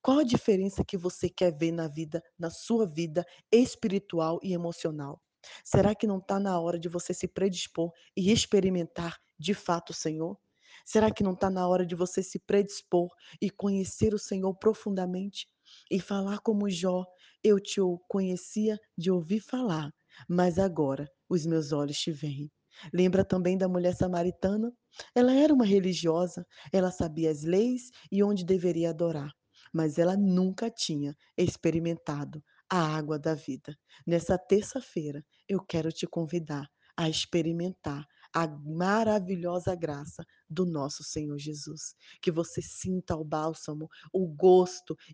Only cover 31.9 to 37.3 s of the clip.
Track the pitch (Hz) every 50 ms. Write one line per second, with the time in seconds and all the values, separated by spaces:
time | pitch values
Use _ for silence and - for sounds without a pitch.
31.9 | 170 165 _ - 151 143 143 135 139 156 - _ _ _ _ _ 190 185 165 151
32.9 | 156 156 151 147 156 151 143 165 160 147 143 - 131 127 _ - 151 _ _ _
33.9 | - - - - 170 170 165 - 190 180 - - 196 202 208 - - 269 247 -
34.9 | - 185 156 147 143 143 156 _ _ _ _ _ 202 185 - _ - 165 156 160
35.9 | 160 - - 170 - 170 165 151 170 175 160 151 151 143 139 147 _ _ _ _
36.9 | _ - 170 160 156 - - -